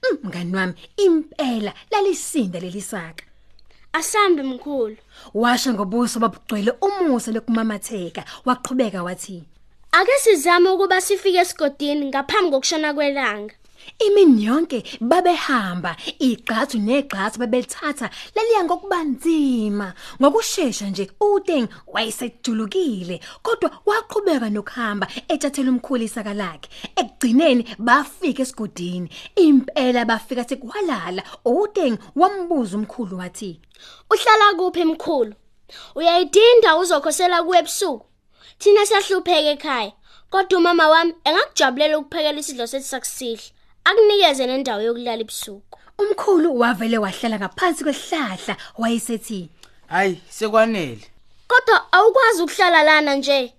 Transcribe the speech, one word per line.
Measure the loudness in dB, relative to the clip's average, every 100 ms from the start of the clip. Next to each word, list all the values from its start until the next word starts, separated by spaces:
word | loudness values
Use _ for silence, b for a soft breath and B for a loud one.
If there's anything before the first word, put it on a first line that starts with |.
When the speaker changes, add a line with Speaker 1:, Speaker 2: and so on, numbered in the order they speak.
Speaker 1:
Mm, | -2 -4
mngani | -6 -8 -6 -4
wami, | -4 -6 B 0
impela | 2 2 0 -6 -4 -2 -6 -10 B
lalisinda | -2 0 -2 -4 -4 -4 -6
leli | -10 -12
saka. | -10 -10 -12 -16 -20 _ _ -20 -20 -20 -8
Speaker 2:
Asambe | -6 -4 2 4 4
mkhulu. | 0 -8 -6 -4 -4 -6 B B B
Speaker 1:
Washo | -2 2 2 0
ngobuso | -2 -2 -2 -2 0
babugcwele | -2 -2 _ -2 -2 0
umusa | -2 0 0 0 -2
lokumamatheka, | -8 -2 -2 -2 -4 -8 -10 -10 -10 -16 B -4
waqhubeka | -4 -2 -2 -2 -2
wathi, | -8 -10 -14 -16 -18 _ -20 _ 0
Speaker 2:
"Ake | 2 4 2
sizame | 4 4 4 4 4
ukuba | 4 2 0
sifike | 0 -2 2 2
esigodini | 0 0 -4 -2 -4 -4 -2
ngaphambi | -4 -2 0 2
kokushona | 0 -2 -2 -2
kwelanga." | -2 -2 0 -4 -4 -12 _ _ B B B
Speaker 1:
Imini | 2 6 8 6 4
yonke | 0 0 -6 B B
babehamba, | 2 4 4 0 0 -2 -2 -6 -8 -10 B B
igqathu | 0 0 -4 -4 -2 -2
negqathu | 0 0 -2 -4 -6 -4
babelithatha | -2 -2 -4 -8 -8 -8 -10 B B -4
laliya | 0 2
ngokuba | 2 -2 -2 -4
nzima. | -2 -4 0 2 2 0 -2 -4 -6 -12 B B
Ngokushesha | 2 2 -2 -2 -2 -4 -8
nje, | -6 -8 -2
uTeng | 0 0 0 -2 -2 B B
wayesejulukile, | -6 -4 -6 -10 -8 -6 -4 -4 -2 -2 -4 -8 -12 B B
kodwa | -6 -2 -2 B -2
waqhubeka | -2 -2 -2 0 0 -2
nokuhamba | -4 -6 -6 -6 -4 -6 B B
etshathela | -4 -4 -2 -2
umkhulu | -2 -2 -4
isaka | -4 -8 -8
lakhe. | -8 -8 -10 -20 B B -6
Ekugcineni | -6 _ 2 4 4 2 0 -6
bafika | 2 2 0 -6 -6 -4
esigodini. | -6 -6 -12 -8 -8 -8 -10 B B 4
Impela | 6 6 4 -2 0 0 0
bafika | -2 -4 -8
sekwalala. | -6 -8 -8 -6 -4 -4 -6 -10 B B 0
UTeng | 0 0 0 0 -2 B 0
wambuza | 0 0 -2 -2 -2 -6
umkhulu | -8 -10 -10 -10
wathi, | -12 -12 -14 -14 _ B B B B
Speaker 2:
"Uhlala | -2 4 4 4 2
kuphi | -2 0 -2
mkhulu? | -2 -4 -2 -2 -6 _ _ _ B B -2
Uyayidinda | 2 2 4 6 8 8 8 4
uzokhosela | 2 0 0 0 2 2
kuwe | 2 2
ebusuku? | 2 -4 -4 -6 _ _ _ b b b
Thina | 4 6 6
siyahlupheka | 0 0 -4 2 2 2
ekhaya, | -2 -4 -4 -6 _ b b b
kodwa | -2 2 2
umama | 4 4 6
wami | 6 4 -2
engakujabulela | 0 0 0 0 0 2 0 0
ukuphekela | -4 -4 -2 -4
isidlo | -8 -8 -8
sethu | -8 -8
sakusihlwa. | -10 -10 -10 -8 -10 -12 _ _ _ 0
Akunikeze | 4 4 6 2 2 -2
nendawo | -2 -4 -4
yokulala | -4 -4 -6 -8
ebusuku." | -8 -12 -14 -18 _ B B -4
Speaker 1:
Umkhulu | -2 -2 2 4 4 2
wavele | 0 0 -2 -2
wahlala | -2 -4 -6 -4
ngaphansi | -6 -2 -2 -2
kwesihlahla, | -4 -6 -6 -6 -4 -8 -8 -10 B -6
wayesethi, | -4 -4 -4 -8 -8 -12 -12 _ b b b
Speaker 3:
"Hayi, | -2 0 -2 -12
sekwanele." | -8 0 2 2 0 -6 -10 -20 -20 _ -20 _
Speaker 2:
"Kodwa | 2 4 2 4
awukwazi | 4 6 6 2 2
ukuhlala | -2 0 4 4
lana | 4 4 2 -2
nje. | 0 -2 -2